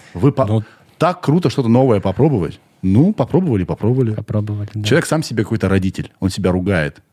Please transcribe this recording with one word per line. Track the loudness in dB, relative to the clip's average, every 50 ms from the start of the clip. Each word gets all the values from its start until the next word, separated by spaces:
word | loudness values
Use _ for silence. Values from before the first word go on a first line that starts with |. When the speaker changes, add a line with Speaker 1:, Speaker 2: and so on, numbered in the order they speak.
| -18 -14 -4
Speaker 1:
Вы | 0 0 2 2
по-, | 2 0
Speaker 2:
Ну. | 0 0 -2 -2 -4 -12 _ _ _ _ -2
Speaker 1:
так | 0 0 0 -2
круто | -2 0 0 2 0 0
что-то | 0 0 2 2
новое | 4 4 4 4 2 2
попробовать. | 0 -2 0 2 2 2 2 0 -2 -4 -6 -10 _ _ _ _ -2
Ну, | 2 4 4 4 4 2
попробовали, | 0 -2 0 0 0 0 0 0 0 -2
попробовали. | -2 -4 -2 -2 0 0 0 0 -2 -2
Speaker 2:
Попробовали, | -6 -6 -4 -4 -4 -4 -4 -6 -8 -8 -8 -8
да. | -6 -2 0
Speaker 1:
Человек | 0 0 0
сам | 0 -2 -2 -2
себе | -2 -2 -4 -2
какой-то | -2 -2 -2 0 0
родитель. | 0 0 0 -2 -4 -6 -10 -12 _ -4
Он | -4 -4
себя | -2 -2 -2 0
ругает. | 0 0 0 0 0 0 -2 -2 -6 -10 -20 _